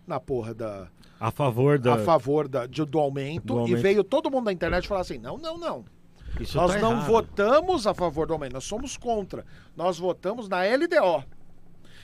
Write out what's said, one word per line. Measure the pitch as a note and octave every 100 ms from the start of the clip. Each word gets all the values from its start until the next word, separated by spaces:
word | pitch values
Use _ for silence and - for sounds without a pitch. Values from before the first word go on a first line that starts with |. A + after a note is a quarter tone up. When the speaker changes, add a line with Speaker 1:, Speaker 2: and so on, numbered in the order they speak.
| -
Speaker 1:
na | D3
porra | - B2+ G#2+
da | A2+ A2+ G2 F2 _ - -
Speaker 2:
A | A2
favor | - C#3+ A#2 C#3 D3
da | B2
Speaker 1:
a | A#2
favor | G#2+ D#3+ A#2+ D3+ D3
da, | C3 B2
de, | B2
do | D3+ D#3
aumento | C#3+ C#3 C#3 B2+ A2
Speaker 2:
Do |
Speaker 1:
e | -
Speaker 2:
aumento. | A#2 A#2
Speaker 1:
veio | F#3+ G#3
todo | G3 C#4+ D#4+
mundo | C4+
da | A3+
internet | F#3 E3+ F3 F3+
falar | G3
assim: | F3+ C#3+
não, | A2+ D#3
não, | E4 E4+
não. | E4 D3+ F#2+ - - - - -
Speaker 2:
Isso | A2+ C#3+
Speaker 1:
Nós | F3
Speaker 2:
tá | F#3+
Speaker 1:
não | A3
Speaker 2:
errado. | A#3 -
Speaker 1:
votamos | A3+ - - G3+ C#4+ F4+ F4+ G#3+
a |
favor | E3+ F3 C#3+ D#3
do |
aumento, | D#3+ C#3
nós | B2+
somos | - G#3+ C4 -
contra. | A#3+ A3 F#3+ - - - -
Nós | - F3 E3
votamos | F3+ E3 F3+ A#3 G#3
na | F#3 F#3+
L | C4 E4+
D | E4+
O. | F#3+ D3+ C3+ - - - - - - -